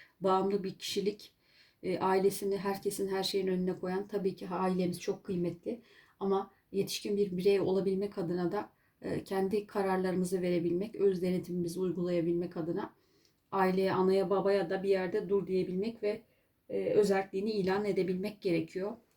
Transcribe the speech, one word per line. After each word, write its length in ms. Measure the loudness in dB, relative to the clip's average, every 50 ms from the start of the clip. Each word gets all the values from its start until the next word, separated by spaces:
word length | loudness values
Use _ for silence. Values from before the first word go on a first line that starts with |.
| -20 _ _ -4
bağımlı 420 | 0 2 2 2 2 2 0 -2 -2
bir 120 | -4 -8
kişilik, 560 | -8 -10 -6 -4 -2 -2 -2 -4 -4 -14 -20 _ _ _ _ _ _ -20 _ _ _ -4
e, 160 | -4 -2 0
ailesini 580 | 2 2 2 4 4 2 2 2 -2 -2 -2 -2
herkesin, 500 | -2 -2 -4 -2 -2 -4 -2 -2 -4 -2
her 160 | -2 -2 -2
şeyin 240 | 0 0 0 0 0
önüne 320 | 0 0 0 0 -2 -2
koyan, 280 | -4 -4 -4 -4 -4 -4
tabii 280 | -4 -2 -2 -2 -4
ki 140 | -4 -8 -6
ailemiz 500 | -4 0 0 0 2 2 0 0 -2 -4
çok 220 | -4 -6 -6 -6 -4
kıymetli 580 | -6 -4 -2 -2 -2 -4 -6 -8 -8 -8 -8 -10 _ -20 -20 -20 _ _ -4
ama 320 | -2 0 0 0 0 -4 -12 _ _ _
yetişkin 460 | -4 -4 -2 -2 -4 -6 -4 -2 0 0
bir 200 | 0 0 0 0
birey 220 | 2 4 4 4
olabilmek 580 | 2 2 2 2 2 0 0 -2 -2 -4 -4 -6
adına 340 | -4 -2 -2 -2 -2 0
da, 180 | 0 -2 -4 -4 _ _ _ _ _ _
e, 220 | -8 -6 -6 -6 -6
kendi 440 | -4 -2 -2 0 0 0 -2 -4 -2
kararlarımızı 760 | -2 -2 0 2 2 0 0 0 0 0 0 0 0 -2
verebilmek, 540 | 0 2 0 2 2 0 0 0 -2 -4 -2
öz 260 | 2 2 2 2 2
denetimimizi 580 | 0 0 0 0 -2 -4 -4 -2 -2 -2 -2 -2
uygulayabilmek 760 | -2 -2 -2 -2 -2 0 0 0 2 2 0 0 -2 -4 -4 -6
adına 360 | -4 -4 -4 -4 -4 -8 -12 _ _ _ _ _ _ _ _ _ _ -6
aileye, 420 | 0 2 2 4 4 4 2 2 4
anaya, 360 | 4 4 4 6 4 4 4
babaya 400 | 2 2 4 4 4 4 2 0
da 140 | -2 -2 2
bir 60 | 2
yerde 400 | 2 2 2 0 -2 -2 -2 2
dur 180 | 0 0 0 2
diyebilmek 560 | 0 0 0 0 0 -2 -2 -2 -4 -2 -2
ve, 200 | -2 -2 -4 -8 _ _ _ _ _ _ _ _ -6
e, 200 | -4 -2 0 2
özerkliğini 640 | 4 4 6 6 4 2 2 -2 -2 -2 -2 0
ilan 340 | 0 0 2 2 2 2 2
edebilmek 560 | 0 2 2 2 0 0 -2 -2 -6 -6 -4
gerekiyor. 560 | -2 0 0 0 0 -2 -4 -6 -4 -4 -6 -8 _ _ _